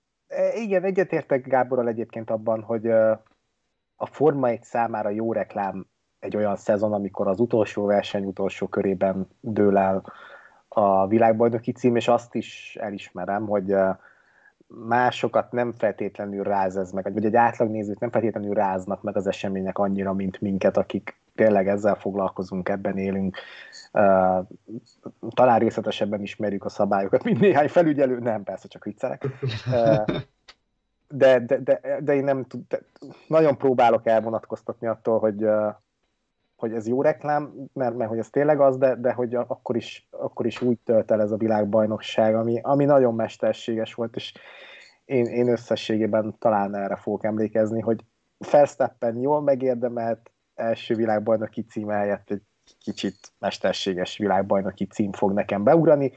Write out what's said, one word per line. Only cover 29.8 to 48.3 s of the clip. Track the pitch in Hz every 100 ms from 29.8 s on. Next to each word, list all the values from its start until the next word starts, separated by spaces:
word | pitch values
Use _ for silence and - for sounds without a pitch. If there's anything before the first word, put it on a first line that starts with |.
| 113 110 107 175 - _ _ - _ _ _ _ _
de, | 139 131 127
de, | 120 131
de, | 135 135 135 139
de | 147
én | 143
nem | 139 135
tud-, | 120 123 -
de | - _ _ 139 - -
nagyon | 160 156 123
próbálok | 139 123 120 113 113
elvonatkoztatni | 110 113 110 - 110 - - 117
attól, | 107 - 110
hogy, | 110 104
ö, | 107 107 107 - _ _ _ _ _ _ _ -
hogy | 117
ez | 113 107
jó | 127
reklám, | 147 147 147 147 143 101 131
mert, | 139 123 120
mert | 110
hogy | 113
ez | 107
tényleg | - 147 147
az, | 139 131
de, | 131
de | 120 123
hogy | 120 120
a-, | 120 117
akkor | 123 - 117
is, | - - _
akkor | - - - 113
is | -
úgy | 123 117
tölt | - 110 -
el | 107
ez | 104
a | 107
világbajnokság, | 110 107 104 110 107 107 - - 110
ami, | 113 117 117
ami | 127 143
nagyon | 143 139 123
mesterséges | 113 110 - 110 107 - 113 110
volt, | - 113 -
és | - - - - - - - _
én, | - 131 120
én | 120 123
összességében | 117 - 110 - 110 107 110 107 -
talán | 117 104 98
erre | 101 98 -
fogok | - 101
emlékezni, | 110 107 107 110 107 113
hogy | 107 113 - _ _